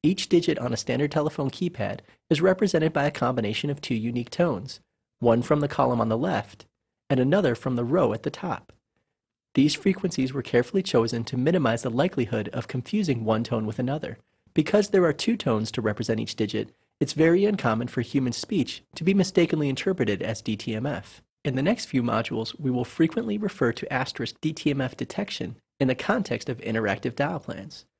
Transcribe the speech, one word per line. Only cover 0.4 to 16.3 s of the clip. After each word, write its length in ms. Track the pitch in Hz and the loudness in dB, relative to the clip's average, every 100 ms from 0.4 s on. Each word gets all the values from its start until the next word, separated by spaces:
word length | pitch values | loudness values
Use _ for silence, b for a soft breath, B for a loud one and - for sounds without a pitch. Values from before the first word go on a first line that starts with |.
| 170 151 | 4 0
on 120 | 123 | -2
a 60 | 117 | -2
standard 320 | - 131 147 | -2 0 0
telephone 400 | 156 151 - 139 | 0 -2 -2 -4
keypad 520 | - 175 - 101 98 b b _ | -2 -6 -4 -6 -6 b b _
is 100 | 151 | 2
represented 540 | 185 185 202 165 156 | 4 4 2 2 2
by 120 | 156 143 | 2 0
a 60 | |
combination 600 | - 120 123 104 110 147 | 0 -2 0 -2 -2 -4
of 100 | 143 | -4
two 140 | - 117 | -2 -2
unique 340 | 113 120 117 | -2 -4 -6
tones, 500 | - 175 104 135 - _ _ _ _ | 0 0 0 -8 -16 _ _ _ _
one 220 | 120 117 | 4 4
from 200 | 123 151 | 4 0
the 60 | 143 | 2
column 320 | - 127 120 | 2 2 2
on 100 | 113 | 0
the 80 | 113 | 0
left 500 | 151 107 - - - _ _ _ _ | 0 -2 -4 -16 -20 _ _ _ _
and 100 | 131 | 2
another 360 | 127 185 165 117 | 4 4 2 0
from 200 | 135 123 | -2 -2
the 80 | |
row 300 | 120 175 110 | 0 2 2
at 80 | 107 | 0
the 80 | - | -6
top. 420 | - 185 120 - _ _ _ _ _ _ _ _ - | -8 -6 -8 -10 _ _ _ _ _ _ _ _ 4
These 180 | 147 | 4
frequencies 580 | - 196 190 185 - 131 | 4 0 0 -2 -2 -2
were 120 | 139 | -4
carefully 400 | - 120 123 196 | 2 2 2 -2
chosen 400 | 180 123 113 117 | 2 2 2 -2
to 140 | 113 123 | -4 0
minimize 440 | 139 180 127 117 | 2 2 2 0
the 80 | 127 | 0
likelihood 600 | 117 180 - 110 113 101 | 0 0 0 0 -2 -2
of 180 | 123 - | -6 -6
confusing 580 | 127 - 208 180 120 110 | -6 -2 -2 0 0 2
one 180 | 110 | 0
tone 220 | 117 117 107 | 2 -2 -2
with 140 | 110 | -4
another. 400 | 123 147 - - _ _ _ | -4 -4 -6 -12 _ _ _
Because 360 | - 147 208 202 | -2 4 4 4
there 160 | 196 175 | 4 4
are 80 | |
two 240 | 143 - 226 | 2 0 0
tones 340 | - 110 110 | 2 2 0
to 100 | - | -2
represent 380 | 110 104 117 110 | -2 -2 -2 -2
each 160 | 110 | -2